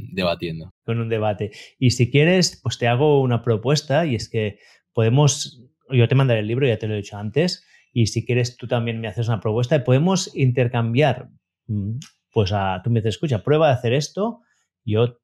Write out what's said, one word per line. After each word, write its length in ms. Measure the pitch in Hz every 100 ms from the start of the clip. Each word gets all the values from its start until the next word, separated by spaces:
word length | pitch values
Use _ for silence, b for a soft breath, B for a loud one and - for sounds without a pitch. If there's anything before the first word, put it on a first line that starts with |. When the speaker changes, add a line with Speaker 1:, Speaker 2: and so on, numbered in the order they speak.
| -
Speaker 1:
debatiendo. 600 | 95 90 85 85 80 80 _
Speaker 2:
Con 160 | - 117
un 80 | 113
debate. 440 | 110 107 101 104 B B B
Y 140 | 127
si 200 | - 120
quieres, 480 | 143 160 185 170 -
pues 160 | 117 -
te 80 | 117
hago 320 | 120 151 143
una 220 | 131 117
propuesta, 600 | 120 107 123 147 - 143 170
y 100 | 110
es 120 | -
que 320 | 113 107 - b b _
podemos, 720 | - 113 135 143 - - - - _ -
yo 160 | 131 117
te 60 | 135
mandaré 260 | 131 113
el 60 | 107
libro, 200 | 123 139
ya 100 | 107
te 100 | 110
lo 80 | 107
he 20 |
dicho 180 | 98 104
antes, 500 | 107 143 180 - b b b
y 140 | 123 107
si 180 | 117 -
quieres 320 | 123 120 -
tú 100 | 117
también 320 | 120 117 113
me 80 | 113
haces 220 | 117 113
una 100 | 110
propuesta 380 | 110 110 123 156
y 20 |
podemos 560 | 127 131 180 185 - -
intercambiar, 960 | 127 127 120 120 113 120 147 - - _ _ _ -
mm, 320 | 104 98 120 - _ _
pues 180 | 113 92
a, 300 | 101 95 92
tú 60 | 117
me 100 | 117
dices, 160 | 107 -
"Escucha, 260 | 160 113
prueba 260 | - 151 156
de 60 | 123
hacer 180 | 117
esto", 480 | 139 147 185 226 233 b b b _
yo, 360 | 107 107 120 -